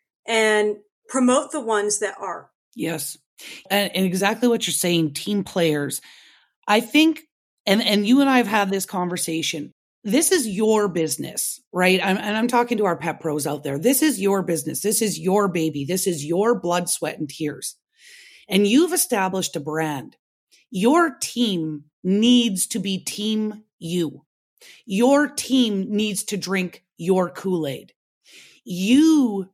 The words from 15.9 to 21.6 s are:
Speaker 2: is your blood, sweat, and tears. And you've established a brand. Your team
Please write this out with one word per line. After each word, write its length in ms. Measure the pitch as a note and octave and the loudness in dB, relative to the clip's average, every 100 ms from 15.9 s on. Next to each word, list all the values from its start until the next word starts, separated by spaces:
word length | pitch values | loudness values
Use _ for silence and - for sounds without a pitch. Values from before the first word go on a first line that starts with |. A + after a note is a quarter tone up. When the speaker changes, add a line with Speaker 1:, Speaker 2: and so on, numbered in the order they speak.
| F#3 G3 | -2 -2
Speaker 2:
is 160 | D#3+ | -4
your 340 | D3 F3 A3 G#3 | -2 0 2 0
blood, 300 | F3 F3+ E3+ | 0 -2 -2
sweat, 300 | - D#3 D#3 | -4 -6 -6
and 80 | D3 | -8
tears. 460 | - D3+ C3 - - _ _ - - - - - | -8 -8 -8 -12 -14 _ _ -20 -20 -20 -20 -2
And 180 | F#3+ G#3 | 2 4
you've 280 | B3+ E4+ | 4 4
established 640 | F4 - G#3+ F#3+ F#3+ - D#3+ | 0 -2 -2 -2 -4 -6 -8
a 20 | |
brand. 560 | C#3+ D#3 D#3 C#3 D#3+ - _ _ _ _ _ | -6 -4 -4 -6 -10 -18 _ _ _ _ _
Your 440 | F#3+ A#3 E4 E4 - | 0 4 4 2 -2
team 640 | - A#3 A#3 F3+ | -6 -2 0 -2